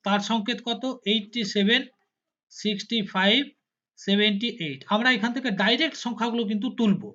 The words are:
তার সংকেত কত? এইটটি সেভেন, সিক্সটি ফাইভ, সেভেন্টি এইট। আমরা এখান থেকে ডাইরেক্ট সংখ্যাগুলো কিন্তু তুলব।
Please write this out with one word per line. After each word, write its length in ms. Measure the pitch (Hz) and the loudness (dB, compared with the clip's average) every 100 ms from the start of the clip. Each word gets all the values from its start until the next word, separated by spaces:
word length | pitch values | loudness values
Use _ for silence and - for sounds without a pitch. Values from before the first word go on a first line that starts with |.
| 196 | 0
তার 140 | 202 | -2
সংকেত 380 | 202 226 208 240 - | 0 -2 -2 -6 -6
কত? 180 | 226 262 - 202 | -4 -6 -4 -2
এইটটি 360 | 220 208 233 196 | -2 -2 -6 -2
সেভেন, 360 | 208 196 247 277 _ _ _ _ _ _ | 2 4 4 0 _ _ _ _ _ _
সিক্সটি 460 | - 208 202 - 233 196 | -6 -4 -4 -2 -4 -2
ফাইভ, 340 | 190 196 240 294 _ _ _ _ _ | 2 4 4 0 _ _ _ _ _
সেভেন্টি 500 | - 202 208 202 240 - | 0 2 4 2 -4 -4
এইট। 200 | 156 131 - | -8 -8 -2
আমরা 220 | 214 247 | 2 2
এখান 200 | 240 233 | 2 0
থেকে 160 | 254 254 | -2 -4
ডাইরেক্ট 460 | 190 202 247 320 - | 0 2 2 0 -2
সংখ্যাগুলো 460 | 247 208 233 233 214 | -8 -4 -2 -2 -2
কিন্তু 220 | 214 254 254 | -2 -4 0
তুলব। 260 | 220 185 208 | 2 2 -4